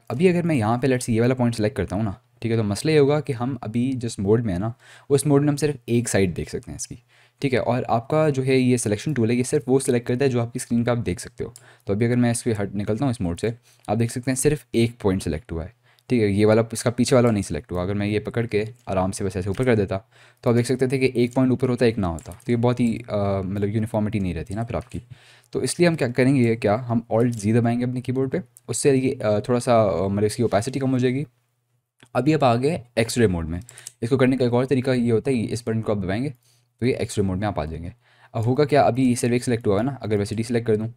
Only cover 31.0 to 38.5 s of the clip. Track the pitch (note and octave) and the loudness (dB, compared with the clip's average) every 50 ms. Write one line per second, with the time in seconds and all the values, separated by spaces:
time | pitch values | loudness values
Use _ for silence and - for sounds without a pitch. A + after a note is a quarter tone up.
31 | B2 B2+ B2 C#3 D#3 - _ _ _ _ _ _ _ _ _ _ _ _ _ _ | 2 0 0 -2 -6 -8 _ _ _ _ _ _ _ _ _ _ _ _ _ _
32 | - - - - B2+ D3+ D#3 D3+ C#3+ B2 A#2 A#2+ B2+ - - - - _ - A2+ | -14 -6 -4 0 2 2 2 4 4 4 2 2 2 0 -2 -4 -8 _ -2 -2
33 | A2+ - - A#2+ A2+ G2 F2+ E2 E2 D#2 E2 F2 - - - - - - _ - | -2 0 2 2 2 2 2 0 -2 -4 -6 -6 -8 -12 -20 -20 -20 -20 _ -8
34 | A#2 A#2 C#3+ B2 C3 B2+ C3+ B2 B2+ A#2+ A#2 A#2+ C3 C3 C#3+ B2+ A#2+ C3+ B2+ B2 | -4 0 2 4 4 4 2 2 0 2 2 0 0 2 0 0 0 0 0 0
35 | A#2 A#2+ A2+ G#2+ - C#3+ C3 A#2 G2+ - - A#2 - A#2 A2 A2+ G#2+ A2+ G#2+ G2+ | 2 2 2 0 2 0 0 0 -2 -2 -4 -6 -4 -2 -2 -2 -2 -2 -2 -2
36 | F#2 F2 F#2+ A2+ C3+ D3 - _ _ _ _ _ _ _ _ - A2 B2+ - - | -2 -4 -4 -4 -4 -6 -8 _ _ _ _ _ _ _ _ -4 -2 -2 0 -2
37 | - - - A2 G2+ F#2+ F#2 F#2 G#2+ G#2 - D#2 D2+ D#2 D#2+ D#2 E2 F2+ - _ | -4 -4 -2 -2 -2 -2 -2 -2 -2 -4 -4 -4 -6 -6 -6 -10 -10 -12 -14 _
38 | _ _ _ _ _ - - A#2 G#2+ A#2+ | _ _ _ _ _ -10 -6 -2 0 0